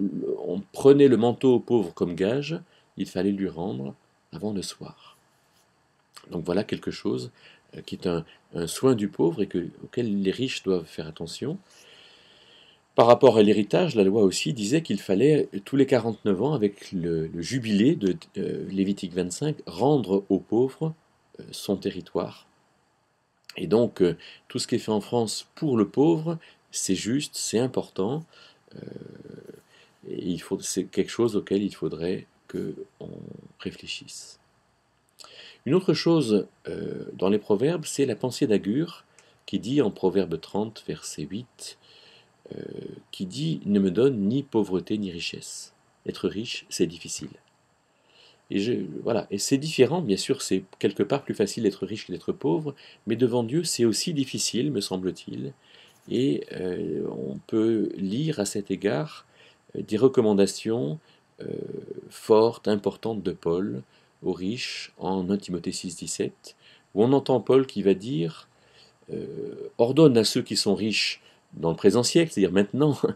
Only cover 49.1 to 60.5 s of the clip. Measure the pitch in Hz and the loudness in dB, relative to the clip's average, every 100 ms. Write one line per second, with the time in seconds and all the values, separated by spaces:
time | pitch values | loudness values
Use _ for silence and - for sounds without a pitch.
49.1 | 113 - 101 - 135 156 - 123 175 135 | -2 -2 -4 0 0 0 4 4 4 0
50.1 | 95 - 131 - 95 - - 110 - 101 | 0 0 -4 -2 -2 -2 -2 -2 0 0
51.1 | 139 - 107 101 - 107 - 95 107 - | -2 -2 -2 -2 0 -2 -2 -6 -8 -10
52.1 | 87 - 87 143 165 151 - - - - | -8 -6 -4 -2 -2 -4 -12 -18 -10 -4
53.1 | 113 123 123 113 156 175 - 117 104 - | 0 2 2 0 -2 -2 2 2 2 -2
54.1 | 147 131 110 - 107 151 113 98 95 92 | -2 -4 -4 -2 -2 -2 -2 -4 -4 -4
55.1 | 87 - 117 139 - _ - - _ - | -6 -8 -10 -10 -12 _ -20 -20 _ -4
56.1 | 113 135 - - - 92 87 85 82 - | 0 0 -2 -6 -6 -4 -4 -4 -4 -6
57.1 | - 65 67 - 113 113 113 - - 95 | -6 -8 -10 -2 0 2 2 0 -2 -4
58.1 | 113 156 147 101 107 98 95 101 135 156 | -2 -2 -2 -4 -4 -4 -2 0 -2 -4
59.1 | - - _ - _ _ - - 107 131 | -10 -20 _ -20 _ _ -10 -4 4 4
60.1 | 131 107 101 98 | 6 4 6 4